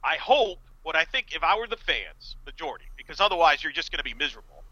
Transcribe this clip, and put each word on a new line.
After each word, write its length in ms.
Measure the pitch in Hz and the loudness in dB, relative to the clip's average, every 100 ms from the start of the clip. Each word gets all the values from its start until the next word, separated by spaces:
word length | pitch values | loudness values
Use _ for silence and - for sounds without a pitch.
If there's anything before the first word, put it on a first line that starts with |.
I 140 | - 160 | -2 -2
hope, 420 | - 277 220 180 - - | 4 4 4 -2 -16 -16
what 120 | 156 160 | -2 0
I 80 | |
think, 300 | 165 262 - 156 | 2 0 -4 -2
if 80 | |
I 140 | 160 208 | 2 2
were 80 | 226 | 0
the 120 | 220 | -8
fans, 580 | - 135 87 - - - - | -2 -2 -2 -14 -18 -16 -18
majority, 400 | - 160 117 - - | -10 -10 -10 -14 -20
because 240 | - 151 | -16 0
otherwise 440 | 202 185 165 143 | 0 4 4 4
you're 100 | 156 | 0
just 180 | 135 - | -6 -6
gonna 120 | 156 | -6
be 100 | 143 | -8
miserable 500 | 117 143 123 - 71 - | -4 -4 -4 -20 -20 -20